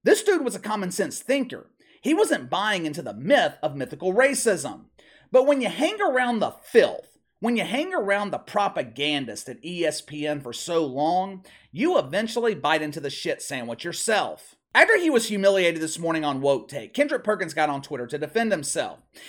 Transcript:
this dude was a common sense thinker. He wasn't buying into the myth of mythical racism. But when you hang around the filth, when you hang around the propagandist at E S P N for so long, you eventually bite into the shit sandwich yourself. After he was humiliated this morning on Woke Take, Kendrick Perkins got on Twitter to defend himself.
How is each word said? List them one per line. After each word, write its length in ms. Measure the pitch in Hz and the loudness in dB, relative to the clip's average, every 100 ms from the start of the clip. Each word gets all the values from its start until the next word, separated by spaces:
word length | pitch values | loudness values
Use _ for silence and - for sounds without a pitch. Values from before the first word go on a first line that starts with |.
this 180 | 226 427 | 6 4
dude 220 | 440 359 | 4 2
was 100 | 254 | 0
a 60 | 196 | -6
common 300 | 214 214 190 | -6 -4 -4
sense 300 | 185 165 - | -4 -4 -6
thinker. 500 | - 277 254 98 - _ _ _ | -2 -2 -2 -10 -16 _ _ _
He 100 | 247 | -2
wasn't 380 | 330 427 247 127 | 2 2 0 -2
buying 340 | 175 208 196 | -2 0 0
into 160 | 160 151 | -2 -6
the 140 | 135 | -8
myth 420 | 101 147 220 160 - | -8 2 4 4 -2
of 140 | 156 139 | -6 -4
mythical 360 | 127 - 185 | -8 -4 0
racism. 760 | 196 269 269 233 180 131 101 - _ _ - _ | 4 4 4 2 0 -2 -10 -18 _ _ -20 _
But 140 | 262 269 | 4 6
when 160 | 277 | 2
you 80 | 214 | 0
hang 320 | 170 320 415 | 0 0 2
around 380 | 392 254 247 226 | 2 2 0 0
the 100 | 165 | -2
filth, 580 | - - 233 135 82 - _ _ _ | -4 4 6 6 0 -14 _ _ _
when 140 | 226 233 | -2 0
you 80 | |
hang 300 | 170 247 359 | 0 -2 -2
around 380 | 370 196 202 208 | -2 2 0 0
the 60 | - | -6
propagandist 1080 | - 208 196 180 127 120 147 143 120 101 - | -2 0 0 -2 -6 -2 -2 -2 -4 -10 -12
at 160 | 117 | -12
E 180 | 160 175 | -10 -2
S 200 | 160 151 | -2 -2
P 240 | - 151 147 | -10 -6 -4
N 160 | 147 | -4
for 100 | 135 | -8
so 320 | 117 - 170 | -10 -2 0
long, 580 | 151 131 151 180 190 190 - - _ | 0 0 0 0 -2 -10 -18 -20 _
you 260 | 139 311 330 | -2 2 2
eventually 560 | 135 175 220 233 226 | 2 -4 -2 -2 -2
bite 280 | 170 147 160 | 0 0 0
into 180 | 151 151 | -2 -6
the 80 | 139 | -8
shit 320 | - 165 143 | -6 -6 -6
sandwich 420 | - 135 117 113 | -6 -8 -8 -8
yourself. 760 | 170 147 - 202 127 78 - _ _ | -8 -6 0 0 0 -8 -18 _ _
After 240 | - 339 427 | 4 6 4
he 100 | 339 | 4
was 200 | 254 226 | 2 0
humiliated 520 | 208 196 196 175 165 | 2 4 4 2 0
this 180 | 156 165 | -6 -4
morning 240 | 165 160 | -2 -2
on 200 | 147 135 | -2 0
Woke 260 | 139 135 - | 0 0 -2
Take, 240 | 143 107 | -12 -8
Kendrick 320 | - 294 294 | -2 -2 0
Perkins 300 | 208 208 170 | -2 -2 -2
got 160 | 147 151 | 0 0
on 100 | 139 | -2
Twitter 260 | 139 135 120 | -6 -8 -6
to 120 | 147 | -6
defend 340 | 147 226 226 | -2 0 0
himself. 480 | 180 139 165 110 80 _ - | 0 -2 -4 -4 -8 _ -20